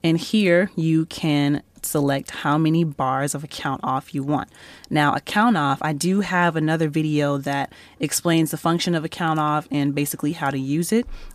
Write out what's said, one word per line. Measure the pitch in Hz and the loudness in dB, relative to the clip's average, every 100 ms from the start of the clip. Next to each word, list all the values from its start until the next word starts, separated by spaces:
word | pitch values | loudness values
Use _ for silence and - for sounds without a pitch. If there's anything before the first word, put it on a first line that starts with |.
And | 170 165 | 0 0
here | - 220 196 175 196 | 2 2 4 4 2
you | - 160 160 | 0 2 2
can | 160 - 160 147 143 147 - - | 0 -4 0 2 2 0 -6 -12
select | - 156 139 139 - | -4 0 0 -2 -4
how | - 151 147 | -6 0 2
many | 160 160 | 2 2
bars | 165 143 131 131 143 | 2 0 -2 0 -2
of | 139 | -4
a | 147 | -10
count | - 143 135 | -8 -6 -4
off | 127 131 - | -2 -4 -4
you | 147 | -6
want. | 139 147 - - - - - | -2 -2 -4 -14 -20 -20 -4
Now | 151 147 | 0 2
a | 143 | 0
count | - 208 233 196 | -2 2 2 4
off, | 143 135 | 2 0
I | 156 | -2
do | 147 165 196 | -2 0 0
have | 185 180 175 160 | 0 2 2 2
another | 156 160 160 | 0 0 0
video | 151 156 151 143 143 | 0 0 2 0 0
that | 139 139 135 - - - | -2 -4 -4 -8 -20 -6
explains | 151 - 175 165 160 | -4 -2 0 2 2
the | 151 | 0
function | 170 170 180 | 0 0 0
of | 170 | -2
a | 156 | -2
count | - 165 156 | -4 -2 0
off | 151 151 147 | 0 0 -2
and | 143 143 | 0 0
basically | 143 147 - 147 | 0 -2 -2 -4
how | 165 139 | -2 -2
to | 135 | -2
use | 135 151 170 | -2 -2 0
it. | 220 240 - - | 0 -2 -8 -12